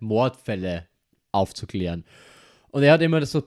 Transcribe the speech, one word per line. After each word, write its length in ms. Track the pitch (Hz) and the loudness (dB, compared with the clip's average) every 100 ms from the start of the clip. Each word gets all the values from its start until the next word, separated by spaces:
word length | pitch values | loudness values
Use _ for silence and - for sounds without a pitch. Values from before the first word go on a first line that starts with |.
Mordfälle 840 | 110 107 127 - - 101 92 85 82 _ _ _ _ | -2 0 0 -2 -8 -6 -6 -8 -10 _ _ _ _
aufzuklären. 720 | 101 95 - - 101 87 85 - - - - - _ _ | -2 -2 -4 -10 -6 -4 -6 -10 -20 -20 -20 -20 _ _
Und 120 | 139 | 2
er 100 | 143 | 6
hat 100 | 156 | 6
immer 180 | 165 160 | 4 0
das 120 | 143 156 | 0 -4